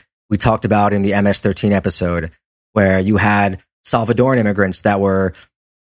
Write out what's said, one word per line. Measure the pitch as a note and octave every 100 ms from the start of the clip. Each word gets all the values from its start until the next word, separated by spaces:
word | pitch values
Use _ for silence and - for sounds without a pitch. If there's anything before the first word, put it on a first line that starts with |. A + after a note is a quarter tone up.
| _ _ -
we | G#2
talked | - A2
about | A2 G#2 G#2
in | G2+
the | G2
M | G2+ G2+
S | G2
thirteen | G#2 F#2+ G#2+
episode, | G2+ F#2+ - F2 E2+ D#2+ - _ _ _
where | G#2+ G2 F#2+
you | F#2+ G#2+
had | G#2+ G#2 G2+ F#2+ _ _ -
Salvadoran | B2 A2+ A#2 B2+ C3
immigrants | G#2+ G2+ G2 F#2
that | G#2+ G2+
were | G2 F#2+ F#2+ - - _ _ _ _